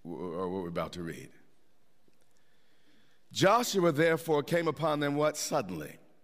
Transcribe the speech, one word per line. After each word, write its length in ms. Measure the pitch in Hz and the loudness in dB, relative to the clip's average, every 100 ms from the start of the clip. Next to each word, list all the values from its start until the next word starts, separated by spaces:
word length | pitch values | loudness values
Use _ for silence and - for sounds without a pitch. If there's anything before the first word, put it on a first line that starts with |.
or 460 | 82 76 90 82 92 | -12 -10 -8 -6 -4
what 140 | 95 | -4
we're 60 | 85 | -4
about 240 | 85 78 | -4 -6
to 100 | 90 | -6
read. 260 | 82 80 - - - - - - - - - - - - - - - - - - - - - | -8 -10 -14 -20 -20 -20 -20 -20 -20 -20 -20 -20 -20 -20 -20 -20 -20 -20 -20 -20 -20 -20 -12
Joshua 600 | - 185 226 233 196 170 | 2 4 4 2 2 2
therefore 500 | 143 165 160 165 147 | 4 4 2 2 0
came 240 | 131 170 165 | 2 0 0
upon 340 | 143 156 147 | 0 0 0
them, 140 | 143 | 0
what? 220 | 147 151 147 | 2 0 0
Suddenly. 640 | - 247 190 165 - - - - | -2 -2 -2 -6 -10 -14 -20 -20